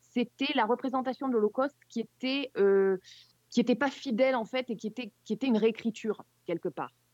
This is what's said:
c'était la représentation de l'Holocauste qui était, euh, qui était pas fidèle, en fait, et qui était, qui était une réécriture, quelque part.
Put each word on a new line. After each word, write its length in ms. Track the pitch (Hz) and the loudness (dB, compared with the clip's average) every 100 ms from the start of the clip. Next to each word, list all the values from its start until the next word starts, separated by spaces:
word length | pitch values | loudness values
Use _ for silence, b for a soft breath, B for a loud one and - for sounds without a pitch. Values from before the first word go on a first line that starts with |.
| _ | _
c'était 400 | - 233 - 277 | -2 -2 -2 -2
la 120 | 285 214 | 2 2
représentation 640 | 240 262 262 262 247 269 | 0 0 -2 -4 -4 -2
de 60 | |
l'Holocauste 440 | 240 208 226 277 - _ | 2 2 2 -2 -4 _
qui 120 | 233 | -8
était, 500 | 220 _ 254 277 277 - | -8 _ -4 -2 -2 2
euh, 420 | 196 196 196 190 B B B _ _ | 4 4 4 0 B B B _ _
qui 120 | - | 0
était 160 | 233 240 | 2 2
pas 140 | 277 | 0
fidèle, 440 | - 277 220 262 | -4 -4 2 2
en 100 | 254 | 2
fait, 240 | 220 254 254 | -2 -6 -6
et 80 | 214 | -6
qui 120 | 214 | -8
était, 240 | - 220 - | -10 -12 -12
qui 80 | - | -8
était 140 | 214 269 | -2 0
une 100 | 220 | 2
réécriture, 680 | 226 - 233 - 220 - - _ - | 2 0 -4 -4 -6 -6 -10 _ -8
quelque 220 | 170 180 | -6 -6
part. 220 | 151 127 _ _ | -8 -10 _ _